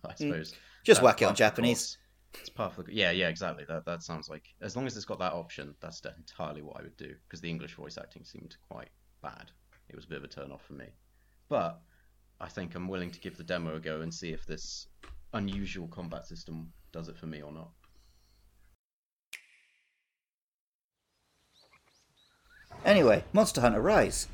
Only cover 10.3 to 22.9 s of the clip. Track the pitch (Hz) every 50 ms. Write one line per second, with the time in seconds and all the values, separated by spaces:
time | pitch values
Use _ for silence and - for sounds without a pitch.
10.3 | - - 69 69 69 67 - - 73 69 64 - - _ _ _ _ _ _ _
11.3 | _ _ _ _ 151 127 90 85 85 - - _ _ _ _ - _ _ _ _
12.3 | _ _ - 85 - - 92 82 85 90 90 92 95 92 90 87 82 - - 92
13.3 | 82 - 85 82 90 87 85 80 78 80 78 80 78 78 78 85 82 - - 85
14.3 | 80 78 - - 78 - - - - - - - - - - - - - - -
15.3 | - 113 101 98 98 98 101 92 - 95 87 82 85 - 90 82 82 73 - -
16.3 | 82 82 - - 82 80 80 82 - - - - - 82 82 82 80 - - 80
17.3 | 80 76 73 73 76 80 82 - - _ _ - _ - _ - _ _ _ _
18.3 | _ _ _ - _ _ - - _ _ _ _ _ _ _ _ _ _ _ _
19.3 | - - - _ _ _ _ _ _ _ _ _ _ _ _ _ _ _ _ _
20.3 | _ _ _ _ _ _ _ _ _ _ _ _ _ _ _ _ _ _ _ _
21.3 | _ _ _ _ _ _ - _ _ - _ _ _ _ _ _ _ _ _ _
22.3 | _ _ _ _ - - - - - - - 175